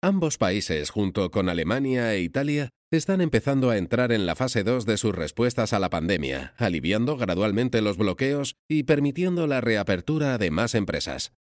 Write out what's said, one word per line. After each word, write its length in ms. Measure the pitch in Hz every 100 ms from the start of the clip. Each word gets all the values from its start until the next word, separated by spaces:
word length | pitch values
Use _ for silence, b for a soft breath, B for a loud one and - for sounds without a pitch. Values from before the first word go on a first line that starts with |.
Ambos 360 | 180 196 165 -
países, 540 | 98 101 - 80 73
junto 400 | - 98 87 92
con 180 | 104 92
Alemania 640 | 85 80 120 135 127 117
e 60 | 104
Italia, 480 | 87 135 143 147 139 _ _
están 280 | 165 - 190
empezando 500 | 170 110 123 139 127
a 80 | 110
entrar 340 | 87 117 123
en 140 | 113 92
la 100 | 82
fase 260 | 127 120
dos 220 | 98 127
de 140 | 107 104
sus 160 | 110
respuestas 580 | 87 78 - 123 120 110
a 60 | 104
la 100 | 92
pandemia, 640 | 85 82 95 69 67 67 -
aliviando 580 | 113 85 76 104 120 147
gradualmente 640 | 110 87 107 101 127 120
los 160 | 107 92
bloqueos 600 | 104 90 135 143 139 - _
y 140 | 156
permitiendo 640 | 131 147 143 139 180 175 160
la 140 | 135
reapertura 760 | 123 110 101 95 - 156 147 123
de 140 | 98
más 240 | 78 117
empresas. 580 | 117 101 78 - 67 - _